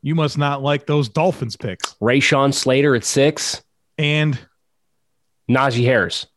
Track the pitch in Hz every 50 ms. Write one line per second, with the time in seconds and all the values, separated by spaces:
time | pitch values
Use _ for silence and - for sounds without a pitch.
0 | - 139 156 165 156 147 - - 147 143 143 143 135 143 143 143 - - 147 151
1 | 143 113 - 156 156 185 170 - 135 117 104 - - 113 92 - - - - _
2 | 104 113 123 139 135 - 156 139 135 139 135 - - 139 127 135 143 147 135 120
3 | 104 - - 135 135 147 156 - - - - - _ _ _ _ _ _ _ -
4 | 151 147 147 151 151 156 139 120 - _ _ _ _ _ _ _ _ _ _ _
5 | _ _ _ _ _ _ _ _ _ - 120 131 135 139 120 120 120 123 131 113
6 | 92 87 - - - _ _